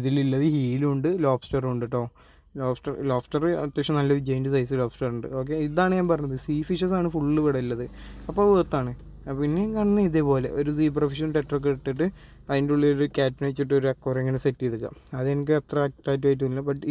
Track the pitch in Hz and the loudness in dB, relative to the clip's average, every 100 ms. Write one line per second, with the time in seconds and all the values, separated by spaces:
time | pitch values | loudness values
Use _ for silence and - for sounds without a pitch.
0 | 127 139 139 131 156 151 127 127 143 139 | 0 0 2 2 2 2 0 0 0 0
1 | 147 185 143 127 - 139 127 123 117 123 | 0 0 2 0 -2 -4 -2 -2 -2 -4
2 | 117 - - - _ 143 131 123 - 135 | -4 -8 -20 -20 _ -6 -4 -4 -6 -4
3 | 139 127 - 151 165 165 143 143 143 151 | -2 -2 -2 0 0 0 -2 -2 0 2
4 | 139 143 135 131 135 139 123 135 120 - | 2 2 0 -2 0 0 0 0 -2 -2
5 | 127 120 120 131 131 156 151 151 185 190 | -4 -4 -6 -6 -4 -2 -2 0 2 2
6 | 175 165 143 131 - 151 151 180 180 185 | 2 0 -2 -6 -4 -4 -2 -2 0 0
7 | 175 160 143 151 151 131 123 120 123 - | 0 0 0 2 2 0 -2 -4 -8 -12
8 | - - - 160 202 196 165 143 123 123 | -18 -14 -6 2 4 4 4 0 -2 -6
9 | - - - 135 147 160 214 220 208 202 | -14 -16 -8 -2 0 0 0 0 2 4
10 | 190 160 147 135 127 135 147 147 156 143 | 4 4 4 2 2 -2 -2 2 0 2
11 | 147 139 156 151 143 147 143 135 139 131 | -2 -2 -2 -2 -2 -2 0 -2 -2 -2
12 | 175 - - - - 139 143 147 147 143 | -2 -4 -14 -16 -2 0 2 4 4 4
13 | 143 - 135 127 139 131 135 139 135 127 | 0 2 0 0 -2 -2 0 2 2 0
14 | 139 131 131 131 139 123 127 113 113 - | -2 -2 0 0 -2 -2 -2 -4 -8 -12
15 | - 135 131 143 143 151 - 147 143 - | -12 -4 -2 0 0 0 0 0 0 -2
16 | - 139 139 135 135 131 143 139 151 | -2 0 2 2 0 -2 -4 -4 -4